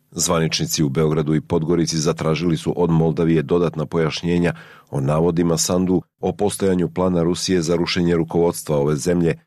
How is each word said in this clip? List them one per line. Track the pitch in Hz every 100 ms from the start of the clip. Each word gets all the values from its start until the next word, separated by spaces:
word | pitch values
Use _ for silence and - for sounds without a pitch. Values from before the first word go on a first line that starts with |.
| _
Zvaničnici | - 85 85 80 - 80 -
u | 76
Beogradu | 65 78 76 76
i | 78
Podgorici | - 85 78 85 80 80
zatražili | 78 82 78 76 87 78
su | 82 -
od | 87
Moldavije | 82 82 80 82 80
dodatna | 69 87 85 80 73
pojašnjenja | 85 78 - 85 87 85 82 - - _
o | 71
navodima | 67 78 85 85 85 80
Sandu | - 90 92 90 - _
o | 92
postojanju | 85 101 - 98 90 82
plana | 82 92 87
Rusije | 82 85 - 92
za | 80 85
rušenje | 85 95 87 85
rukovodstva | 82 85 85 82 - 73
ove | 73 73
zemlje, | 90 87 82 80